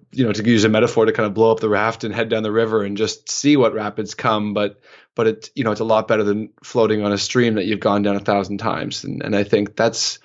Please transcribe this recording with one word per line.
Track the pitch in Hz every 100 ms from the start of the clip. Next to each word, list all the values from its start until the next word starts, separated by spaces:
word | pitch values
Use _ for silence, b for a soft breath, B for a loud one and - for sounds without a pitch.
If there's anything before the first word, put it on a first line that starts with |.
| _
you | 117
know, | 117
to | 104 110
use | 113
a | 110
metaphor, | 107 117 - 110
to |
kind | 107 107
of |
blow | 101 113
up | 110
the | 113
raft | 101 110 113
and | 110
head | 104 113
down | 110
the | 110
river | 110 113 110
and | 101 101
just | 110 - -
see | - 143 147
what | 113
rapids | 107 104 107 104
come. | - 120 107 104
But, | 101 104 - b b b -
but | 110
it, | 107 - -
you |
know, | 113
it's | 104
a |
lot | 113 110 107
better | 110
than | 101 104 110 _
floating | - 123 110 107
on | 104
a | 101
stream | - 123 120
that | 107
you've | 95 101
gone | 107 104
down | 101
a | 101
thousand | 101 101 90 98
times. | 98 80 95 -
And, | - -
and | -
I | 101
think | 104 107 104
that's, | - 113 110 - -